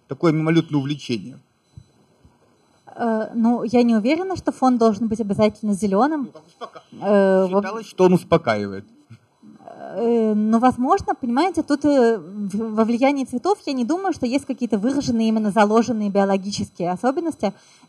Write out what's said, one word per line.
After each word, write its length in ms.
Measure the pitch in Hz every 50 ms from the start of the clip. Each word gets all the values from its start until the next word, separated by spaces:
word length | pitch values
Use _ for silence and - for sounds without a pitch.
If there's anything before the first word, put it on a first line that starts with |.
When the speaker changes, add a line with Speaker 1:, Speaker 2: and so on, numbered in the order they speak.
| _ -
Speaker 1:
такое 240 | 139 - 170 170
мимолетное 460 | 151 160 156 160 165 165 160 160 151 143
увлечение? 600 | 135 143 147 135 - - 120 101 90 123 139 - _ _ _ _ _ _ _ - - _ _ _ _ _ _ _ _ - _ _ _ _ _ _ _ _ _ _ _ - -
Speaker 2:
Э, 360 | - 247 226 220 220 220 - -
ну, 280 | 233 220 233 247 226 -
я 180 | 214 240 240
не 120 | 240 233 226
уверена, 400 | 214 196 254 320 339 381 381 359
что 160 | - - 302
фон 260 | - - 262 262 247 226
должен 300 | 226 226 202 190 240 214
быть 120 | 220 220
обязательно 540 | 220 196 196 - 214 214 208 - 214 214 202
зелёным. 480 | 175 214 196 190 202 254 302 320 294 247
Speaker 1:
Ну, 60 | -
как 140 | - 156 _
успока-, 360 | _ _ - 240 - - 160 _ _
Speaker 2:
Э, 540 | - 110 165 202 208 202 196 190 190 190 190
во- 140 | 180 190 202
Speaker 1:
считалось, 260 | 202 190 214 226 208
что 180 | - - - 185
он 80 | 180 185
успокаивает. 720 | 175 - - 170 160 - 120 110 104 101 101 95 98 101 _ _ _ _ _ 113 - _ _ _ _ 220 214 - - - - - - - 67 - 190
Speaker 2:
Э, 340 | 233 233 233 226 220 214 214
ну, 240 | 208 214 220 226 226
возможно, 560 | 247 254 247 240 247 285 381 392 - 415 339
понимаете, 480 | - 269 233 233 262 339 381 339 320
тут, 220 | - - 285 285 -
э, 320 | 294 285 269 233 233 226 196
в-, 560 | 147 175 202 208 208 190 190 214 226 226 214
во 100 | 214 226
влиянии 400 | 214 240 226 269 269 285 269 254
цветов 340 | - 254 240 - 359 415 - -
я 60 | 302
не 120 | 277 254 240
думаю, 280 | 214 320 370 392 381 302
что 100 | - 262
есть 200 | 233 247 277 277
какие-то 320 | - 240 - 240 220 233 196
выраженные, 500 | 196 262 269 277 - 254 233 226 226 220
именно 220 | 220 220 214 208
заложенные 580 | 175 226 208 208 220 233 226 247 233 214 208 202
биологические 800 | 185 196 196 196 196 196 185 202 202 - 196 - _ - 175 175
особенности. 640 | 180 180 - 254 262 349 339 330 - - 214 196 202 - _ _ _ _ -